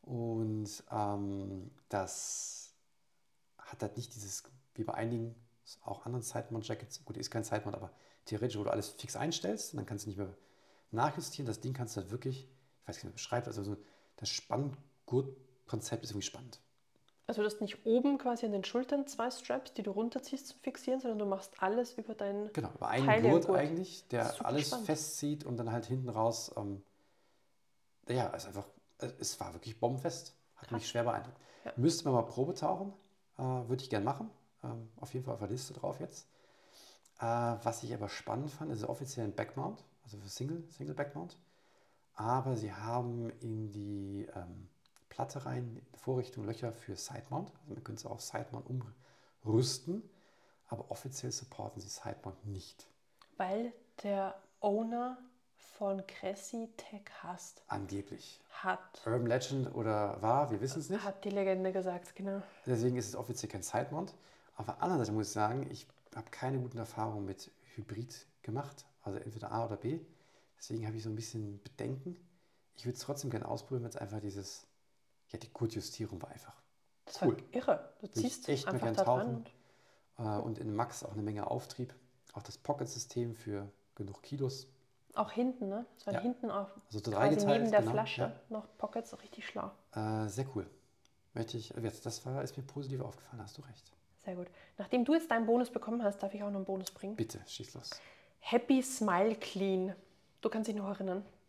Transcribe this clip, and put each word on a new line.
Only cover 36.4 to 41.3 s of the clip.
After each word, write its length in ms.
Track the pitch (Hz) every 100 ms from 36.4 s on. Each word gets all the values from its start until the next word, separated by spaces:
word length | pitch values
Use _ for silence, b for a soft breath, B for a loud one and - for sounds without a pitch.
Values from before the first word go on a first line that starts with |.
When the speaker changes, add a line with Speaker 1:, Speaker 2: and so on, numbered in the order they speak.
| B B B B B B B -
Speaker 1:
Äh, 40 |
was 580 | 117 117 117 117 117 117
ich 100 | 117
aber 140 | 117 104
spannend 420 | - - 110 147
fand, 220 | - 151
ist 120 | 117
offiziell 420 | - - 131 - 107
ein 80 |
Backmount, 500 | - 107 - 170 220 - _
also 160 | 117 104
für 100 | 101
Single, 360 | - 135 165 160
Single 240 | - 147
Backmount. 440 | 147 143 147 175